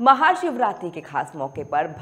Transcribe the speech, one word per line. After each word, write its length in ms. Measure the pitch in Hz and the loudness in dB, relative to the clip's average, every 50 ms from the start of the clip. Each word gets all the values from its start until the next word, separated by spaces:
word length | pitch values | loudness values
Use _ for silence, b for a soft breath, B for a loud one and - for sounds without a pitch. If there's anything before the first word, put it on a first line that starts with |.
महाशिवरात्रि 920 | 240 262 269 262 320 349 359 359 359 330 247 240 240 202 - - 175 170 | 4 4 4 6 6 4 4 2 0 -4 -2 0 -2 -2 -2 -4 -10 -10
के 100 | 156 160 | -10 -10
खास 320 | - - 143 131 147 - - | -14 -6 -4 -4 -4 -4 -6
मौके 280 | 151 135 139 - 156 139 | -8 -8 -8 -8 -10 -10
पर 300 | - 147 147 165 165 151 151 | -4 -2 -2 -2 -2 -6 -10